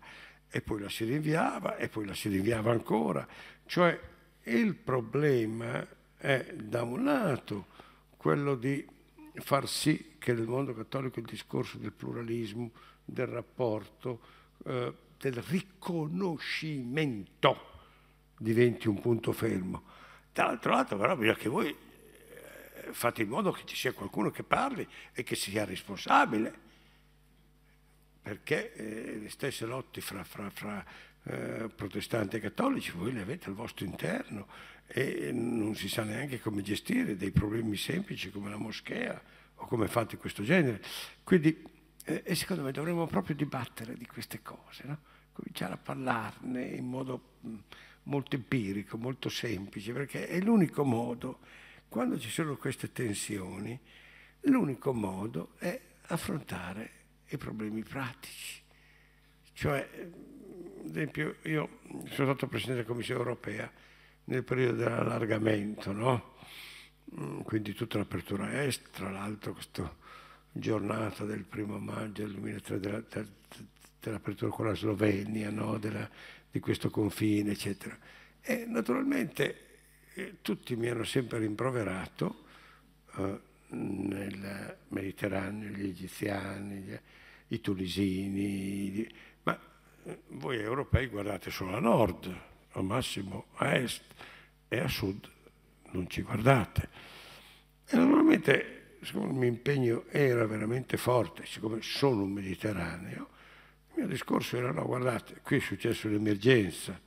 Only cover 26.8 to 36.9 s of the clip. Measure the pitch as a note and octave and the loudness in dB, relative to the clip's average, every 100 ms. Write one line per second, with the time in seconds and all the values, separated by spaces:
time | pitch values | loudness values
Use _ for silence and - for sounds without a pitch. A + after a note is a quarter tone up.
26.8 | - - _ _ _ _ _ _ _ _ | -20 -20 _ _ _ _ _ _ _ _
27.8 | _ _ _ _ - G2+ - D3+ A3+ - | _ _ _ _ -10 -8 -2 -2 -2 -8
28.8 | G#2+ G#2+ - A2+ G#2 - C#3+ - A2+ C3 | -8 -8 -8 -8 -10 -6 -6 -4 -6 -6
29.8 | - - - G2 F2+ - G2+ - G2+ G#2 | -8 -10 -8 -8 -10 -10 -10 -8 -8 -8
30.8 | - - - - - C3 A#2+ A#2+ A2 - | -10 -16 -20 -14 -8 -6 -4 -6 -8 -6
31.8 | G#2 G#2 - A#2 G2+ A2+ G#2 - B3+ C4+ | -6 -6 -2 0 0 -2 -2 0 2 2
32.8 | - E2+ G#2+ B2+ F#2+ E3 - G2 A#2 - | -2 -4 -2 -2 -4 -6 -6 -8 -8 -6
33.8 | G2+ E2+ D2+ D3 - A2+ - - - - | -6 -2 -2 -2 -4 -10 -10 -16 -18 -20
34.8 | - - C3+ - C#3+ B2 A#2+ A#2 G#2 G#2+ | -6 -2 0 -2 -2 -2 0 0 0 -2
35.8 | G2 - G#2+ A2 C#3+ B2 - G#2 F#2+ G2+ | -2 -2 -2 -2 -4 -4 -4 -2 -2 -2
36.8 | - | 0